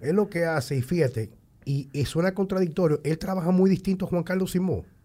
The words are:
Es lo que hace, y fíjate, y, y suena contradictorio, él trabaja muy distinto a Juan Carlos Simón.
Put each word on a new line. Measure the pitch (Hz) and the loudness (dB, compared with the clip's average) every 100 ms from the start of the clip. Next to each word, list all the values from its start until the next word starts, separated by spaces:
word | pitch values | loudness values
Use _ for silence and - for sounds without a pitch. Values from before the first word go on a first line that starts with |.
Es | 131 | 0
lo | 190 202 | 2 2
que | 170 | 0
hace, | 165 156 - 139 | 0 0 -2 -2
y | |
fíjate, | 123 175 135 117 107 - _ _ | 0 2 2 0 -6 -10 _ _
y, | - 139 143 | -4 -4 -4
y | 143 | -4
suena | 131 160 185 | -2 0 0
contradictorio, | 185 190 185 180 151 170 147 | 0 -2 0 0 2 2 2
él | 147 160 | 0 -4
trabaja | 180 190 165 | -2 -2 2
muy | 185 190 | 4 4
distinto | 185 - 185 180 | 4 0 -2 -2
a | |
Juan | 175 | -2
Carlos | 170 185 185 | -2 -2 -2
Simón. | 180 185 113 - _ | 0 0 -2 -6 _